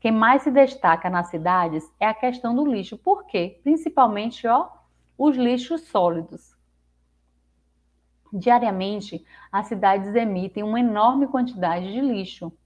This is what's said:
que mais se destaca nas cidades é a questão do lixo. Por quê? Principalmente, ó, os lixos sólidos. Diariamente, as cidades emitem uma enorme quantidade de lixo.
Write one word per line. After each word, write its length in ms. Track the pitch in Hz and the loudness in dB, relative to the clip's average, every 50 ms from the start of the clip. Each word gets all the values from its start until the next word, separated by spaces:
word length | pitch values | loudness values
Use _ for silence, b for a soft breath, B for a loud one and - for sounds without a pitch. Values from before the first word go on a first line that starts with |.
que 100 | _ 226 | _ 0
mais 320 | 226 220 220 226 262 277 269 | 2 4 4 4 4 4 2
se 80 | 302 | 2
destaca 580 | 254 277 277 262 262 - - 180 165 170 - 180 | 4 4 4 4 2 -2 2 2 2 2 0 -4
nas 180 | 180 175 175 175 | -2 -2 -4 -4
cidades 600 | - 165 160 180 180 185 175 165 156 156 156 - _ _ | -8 -4 -2 0 0 0 0 -2 -4 -6 -8 -10 _ _
é 80 | 202 | -2
a 80 | 220 214 | -2 -2
questão 400 | 220 - 254 247 247 - 233 233 | 0 -2 -4 -4 -4 -4 -4 -2
do 120 | 254 302 | 0 0
lixo. 300 | 294 247 208 185 - - | 0 -2 -2 -4 -8 -12
Por 300 | 214 _ 349 403 403 381 | -8 _ 0 0 0 -2
quê? 340 | - - 196 175 185 - _ _ | -6 -4 -4 -4 -4 -6 _ _
Principalmente, 840 | 277 311 320 320 330 330 - 262 226 208 202 214 233 240 - - | 0 0 0 0 -4 2 2 2 4 2 -2 -4 -6 -8 -6 -2
ó, 220 | 233 226 269 349 - - _ _ _ _ _ _ _ _ | 0 2 2 0 -2 -10 _ _ _ _ _ _ _ _
os 200 | _ 254 302 277 | _ 0 2 2
lixos 460 | 254 247 240 247 247 247 - 330 320 330 | 2 2 0 0 -2 -2 -4 -6 -8 -8
sólidos. 720 | _ _ 214 180 175 170 170 160 - - - _ _ _ _ _ _ _ _ _ _ _ _ _ _ _ _ _ _ _ _ _ _ _ _ _ _ _ _ _ _ _ _ _ _ _ _ _ _ - | _ _ 0 2 2 0 -2 -8 -10 -16 -20 _ _ _ _ _ _ _ _ _ _ _ _ _ _ _ _ _ _ _ _ _ _ _ _ _ _ _ _ _ _ _ _ _ _ _ _ _ _ -12
Diariamente, 920 | 196 175 247 240 240 240 226 196 185 185 196 208 208 196 - - 165 B B B B B B | -4 2 4 4 4 4 0 -2 -2 -4 -4 -6 -6 -8 -10 -14 -16 B B B B B B
as 160 | B 196 208 | B -4 -4
cidades 480 | - 233 196 190 196 196 202 190 202 202 | -4 -6 2 4 4 4 4 0 0 -2
emitem 480 | 233 233 220 196 180 185 190 - 214 208 | 0 0 0 -2 -4 -4 -6 -6 -6 -6
uma 180 | 214 220 240 | -2 0 0
enorme 460 | 247 240 214 208 214 240 262 277 277 | 0 0 2 4 4 4 4 2 0
quantidade 680 | 269 - 254 247 247 - 196 180 170 165 175 180 190 202 | 0 0 -2 -2 -2 -4 -4 -2 -2 -2 -2 -4 -6 -4
de 80 | 240 | -2
lixo. 520 | 277 277 233 202 190 185 - - 180 165 - _ _ | -2 -2 -2 -2 -6 -8 -12 -14 -14 -16 -16 _ _